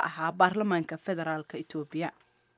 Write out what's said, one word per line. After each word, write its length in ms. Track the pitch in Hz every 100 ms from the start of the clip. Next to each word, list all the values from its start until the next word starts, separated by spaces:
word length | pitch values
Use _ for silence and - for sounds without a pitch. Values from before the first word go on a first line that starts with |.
| -
ahaa 240 | - 160
baarlamaanka 640 | 175 180 196 208 175 156 160
federaalka 600 | - 175 160 156 151 156
Ethiopia. 520 | 156 156 147 156 165 - _ _ _